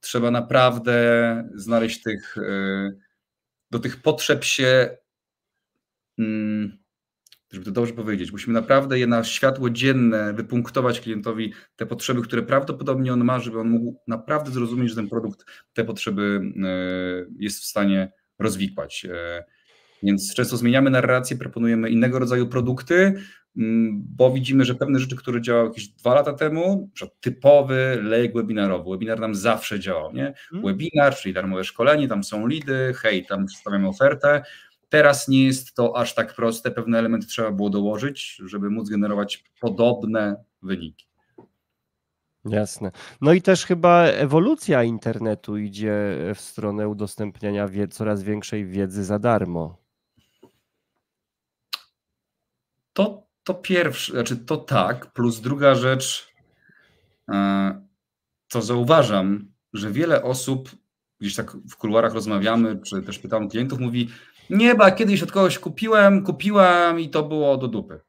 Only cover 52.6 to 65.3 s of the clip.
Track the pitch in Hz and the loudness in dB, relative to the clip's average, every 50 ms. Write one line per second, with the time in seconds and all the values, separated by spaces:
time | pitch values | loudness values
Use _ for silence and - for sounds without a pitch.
52.6 | _ _ _ _ _ _ _ - 202 214 202 - _ _ _ _ _ - 185 180 | _ _ _ _ _ _ _ 0 0 0 -2 -10 _ _ _ _ _ -8 -8 -8
53.6 | - - 190 175 170 151 131 - - - 127 127 117 - 123 - - - 156 151 | -4 0 0 2 2 0 -2 -6 -8 -6 -4 -4 -4 -4 -4 -8 -4 -6 -6 -6
54.6 | 156 - 139 110 92 98 120 127 - - _ - 120 120 113 113 - 123 143 139 | -4 0 2 2 2 2 -2 -4 -8 -14 _ 0 0 0 0 -2 -4 -4 -2 4
55.6 | 143 139 135 120 123 131 131 131 131 - - - - _ _ _ _ _ _ _ | 6 6 6 6 4 0 0 0 -2 -6 -6 -8 -10 _ _ _ _ _ _ _
56.6 | _ _ _ _ _ _ _ _ _ _ _ _ _ - 101 98 98 98 98 98 | _ _ _ _ _ _ _ _ _ _ _ _ _ -4 -2 0 0 0 0 0
57.6 | 98 98 98 - - _ _ _ _ _ _ _ _ _ _ _ _ _ - 120 | 0 -2 -4 -6 -14 _ _ _ _ _ _ _ _ _ _ _ _ _ -4 -4
58.6 | 107 110 123 120 120 120 160 160 139 - 107 98 95 98 101 104 101 - _ _ | -2 0 0 0 4 6 6 6 6 4 2 0 2 0 0 -2 -4 -12 _ _
59.6 | _ _ - 104 101 107 101 131 165 170 156 - - 120 131 127 - - 135 131 | _ _ -10 -8 -6 -4 -2 -2 2 2 2 2 2 0 -4 -2 -2 -4 -4 -4
60.6 | 131 - - _ _ _ _ _ _ _ _ _ 107 101 98 - 101 - - 95 | -4 -10 -20 _ _ _ _ _ _ _ _ _ -8 -6 -6 -6 -10 -10 -12 -18
61.6 | - - - _ - 110 107 113 113 113 113 113 98 107 104 98 98 110 113 117 | -20 -20 -16 _ -6 2 2 4 2 2 0 -2 -4 -2 -2 0 0 2 2 2
62.6 | 117 113 104 98 - - 101 95 95 - 98 - - 95 117 110 107 101 101 110 | 2 2 0 -6 -10 -8 -8 -8 -8 -8 -14 -12 -8 -4 -4 -4 -4 -4 -4 -4
63.6 | 127 135 135 123 127 120 117 123 120 117 - - - - _ _ _ _ 180 202 | -4 -4 -4 -4 -4 -4 -2 -2 -4 -4 -8 -18 -20 -20 _ _ _ _ 2 4
64.6 | 233 240 247 214 214 190 190 - 226 202 202 170 170 - | 6 6 6 8 8 6 6 4 2 2 2 0 0 -2